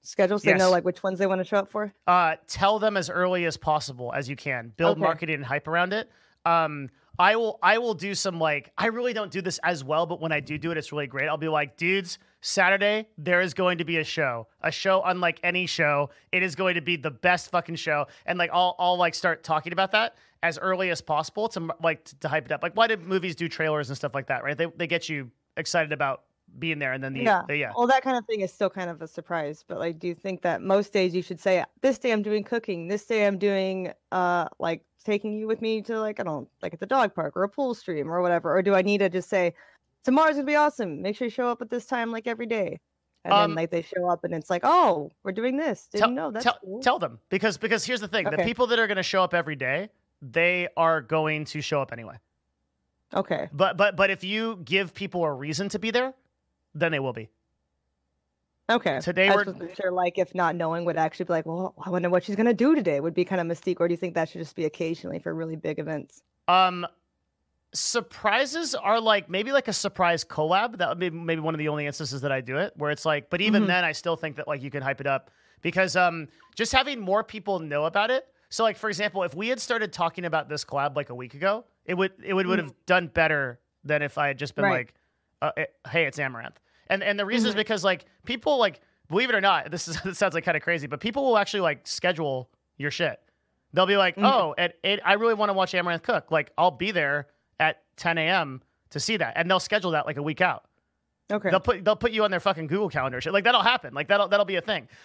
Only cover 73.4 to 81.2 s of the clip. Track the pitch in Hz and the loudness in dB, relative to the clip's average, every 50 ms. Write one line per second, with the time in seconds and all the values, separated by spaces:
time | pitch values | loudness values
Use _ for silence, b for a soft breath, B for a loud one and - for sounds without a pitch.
73.4 | 202 214 214 208 214 190 175 180 175 165 151 - - 175 165 - - 156 139 151 | 2 4 4 4 4 4 4 4 4 2 0 -2 -2 -4 -4 -2 -4 -6 -6 -6
74.4 | 147 - 151 139 127 139 - 143 131 139 139 - 135 139 135 131 - _ b b | -6 -6 -6 -6 -6 -8 -8 -6 -4 -4 -4 -2 -2 -2 -2 -2 -4 _ b b
75.4 | b b b b b 165 160 180 190 180 - 180 180 175 165 165 156 131 b b | b b b b b -4 0 0 0 2 2 2 2 2 2 -2 -8 -12 b b
76.4 | b b b - 220 - - 262 262 269 285 240 208 185 190 214 220 - - 220 | b b b -6 -4 0 2 0 0 0 -4 -6 -2 0 0 0 0 -2 -10 -10
77.4 | 180 208 196 180 160 151 147 147 151 165 165 196 208 226 254 262 262 _ _ _ | -4 -4 -4 -4 -2 -2 -2 0 0 0 0 0 0 2 0 -2 -2 _ _ _
78.4 | _ - - - 226 220 202 - - 220 202 160 208 208 - 196 185 175 - 165 | _ -12 -4 0 0 0 0 0 -4 -4 -4 -2 -2 -2 -2 -2 -4 -4 -4 -4
79.4 | 208 233 254 233 - - 240 226 214 208 - - 175 170 - - 175 170 160 160 | -2 -2 -2 -2 -2 -2 -2 -2 -2 -4 -2 -2 -2 -2 -2 -4 -6 -2 -2 -2
80.4 | 143 139 151 143 - - 135 139 139 147 135 147 143 - 123 123 | -2 -2 -6 -8 -8 -4 -2 -2 -2 0 -2 -2 -6 -6 -8 -12